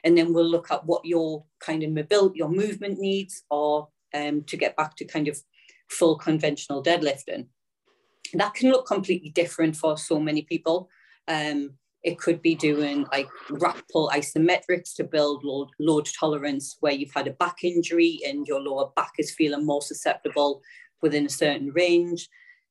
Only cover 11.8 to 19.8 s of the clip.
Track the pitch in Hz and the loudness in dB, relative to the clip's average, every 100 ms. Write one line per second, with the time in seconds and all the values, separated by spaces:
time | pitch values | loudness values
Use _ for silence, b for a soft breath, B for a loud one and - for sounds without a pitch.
11.8 | _ _ 170 165 - 165 165 160 151 147 | _ _ -6 -2 0 2 2 2 2 2
12.8 | 147 143 135 139 135 - - 143 143 - | 0 -2 -2 -2 -4 -10 -10 -2 -2 -2
13.8 | - 160 147 143 143 156 165 180 - 175 | -4 0 0 0 0 2 4 4 0 -2
14.8 | - - 139 156 147 139 143 135 139 - | -4 -8 -2 2 2 0 -4 -6 -6 -2
15.8 | 151 151 147 - 160 147 147 139 139 - | 2 2 0 -2 -2 0 -2 -4 -6 -2
16.8 | 151 139 139 143 135 127 175 - 175 170 | -2 0 -4 -4 -4 -2 -2 -2 -2 0
17.8 | 170 170 170 156 139 143 143 139 139 135 | 2 4 4 2 -4 -4 -4 -4 -2 -2
18.8 | 139 - - - 151 - 151 143 151 143 | -2 -2 -2 -4 -4 0 0 0 0 -2